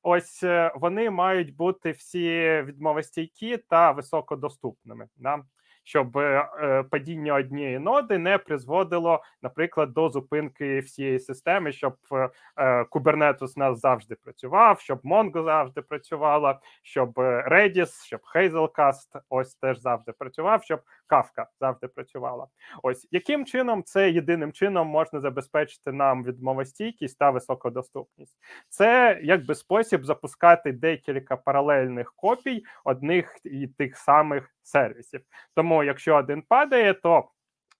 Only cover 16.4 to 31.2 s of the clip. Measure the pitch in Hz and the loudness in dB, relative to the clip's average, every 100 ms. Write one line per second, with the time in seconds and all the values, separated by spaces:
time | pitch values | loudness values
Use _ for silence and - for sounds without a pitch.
16.4 | 143 135 - _ - 143 123 117 127 120 | 2 -2 -6 _ -6 -2 -2 0 0 0
17.4 | 123 170 208 180 170 - - 113 - 160 | 2 4 4 2 -4 -6 -16 -16 -4 0
18.4 | 185 160 156 - 139 139 - 139 - 131 | 0 0 -2 2 2 2 -6 -20 -8 -6
19.4 | 131 _ 131 120 123 117 113 - 131 - | -6 _ -6 -4 -4 -6 -8 -14 -14 -6
20.4 | 175 220 - 156 _ _ - 143 - - | -2 0 -2 -8 _ _ 0 2 2 -6
21.4 | 117 - 135 120 131 - 131 139 127 123 | -12 -6 -6 -4 -10 -14 -14 -10 -10 -10
22.4 | - _ - - 131 127 - 175 - 294 | -14 _ -20 -8 -4 -6 -4 -4 -2 -4
23.4 | - 254 254 214 - 196 196 170 151 170 | -4 -4 -2 -4 -2 0 2 2 0 -2
24.4 | 151 - 196 190 160 151 156 151 139 131 | -4 -2 -2 0 0 0 -2 -4 -6 -6
25.4 | 135 151 151 - - 135 139 127 123 123 | -4 -2 -2 -6 -8 0 0 0 -4 -6
26.4 | 127 131 135 - 220 - 135 - 143 127 | -4 -4 -6 -8 -10 -8 -10 0 2 2
27.4 | - 131 123 123 127 135 - - - _ | -4 -6 -6 -8 -10 -14 -16 -20 -20 _
28.4 | - - _ - 214 247 247 185 156 180 | -20 -20 _ 2 4 6 4 2 2 2
29.4 | 127 151 - 202 220 175 135 143 147 - | 0 -6 -2 -2 0 -2 -2 -6 -8 4
30.4 | 170 170 147 127 160 160 - 139 | 6 6 4 -4 -2 -2 -4 -6